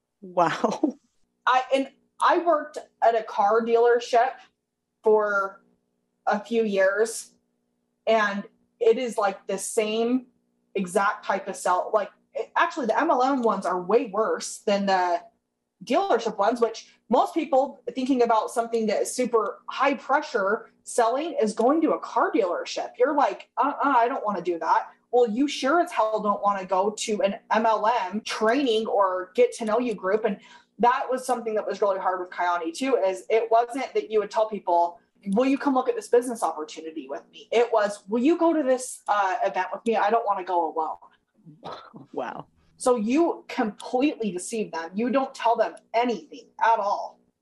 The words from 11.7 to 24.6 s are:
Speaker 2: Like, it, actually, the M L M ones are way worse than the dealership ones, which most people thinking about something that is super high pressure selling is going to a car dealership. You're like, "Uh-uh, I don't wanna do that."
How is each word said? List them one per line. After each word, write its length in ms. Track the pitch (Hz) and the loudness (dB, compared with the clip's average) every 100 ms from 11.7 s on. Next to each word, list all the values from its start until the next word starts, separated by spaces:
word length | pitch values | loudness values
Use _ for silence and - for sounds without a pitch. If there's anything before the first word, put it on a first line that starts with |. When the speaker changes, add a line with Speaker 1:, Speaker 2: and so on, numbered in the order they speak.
| 180 - | -2 0
Speaker 2:
Like, 180 | 214 196 _ _ | -2 -2 _ _
it, 180 | - - - | -10 -4 0
actually, 300 | 349 330 226 | 0 0 -2
the 120 | - | 0
M 120 | 311 | 2
L 140 | 262 | 2
M 180 | 262 277 | 2 2
ones 240 | 233 190 180 | 0 0 -2
are 160 | 180 | -4
way 240 | 175 226 247 | 2 0 0
worse 540 | 196 208 165 - - | -2 -2 -2 -6 -8
than 260 | - 202 196 | -2 0 2
the 360 | 190 180 170 - _ _ _ _ _ | 2 2 -2 -6 _ _ _ _ _
dealership 540 | 185 294 392 247 220 - | -2 0 2 0 0 0
ones, 240 | 226 240 | 0 2
which 260 | 226 - - _ _ | -2 -2 -18 _ _
most 240 | 247 403 | 2 2
people 500 | 330 285 262 277 - - | -2 0 2 0 -6 -10
thinking 300 | 262 254 254 | -6 0 2
about 260 | 233 220 - | 4 2 0
something 360 | - 233 233 220 | -4 -2 -2 0
that 140 | 202 | 0
is 120 | - | -2
super 460 | - 247 226 196 - - | -2 0 0 0 -8 -12
high 260 | - 277 277 | -2 0 0
pressure 760 | - 285 302 - 190 226 - _ - | 0 -2 0 -2 -2 -2 -6 _ -6
selling 500 | - 226 262 330 - | 0 0 0 -4 -2
is 120 | 214 | -2
going 280 | 196 233 320 | 2 2 2
to 100 | - | 2
a 80 | 175 | -2
car 320 | - 233 349 | -2 -2 0
dealership. 600 | 330 180 156 - - - - | 0 0 -4 -6 -8 -8 0
You're 160 | 262 | 0
like, 360 | 294 240 185 - - | 2 0 -2 -10 -2
"Uh-uh, 180 | 262 - | -2 0
I 240 | 277 254 240 | 2 2 2
don't 180 | 277 208 | -2 -4
wanna 160 | 190 | -4
do 160 | 175 | -4
that." 280 | 165 | -4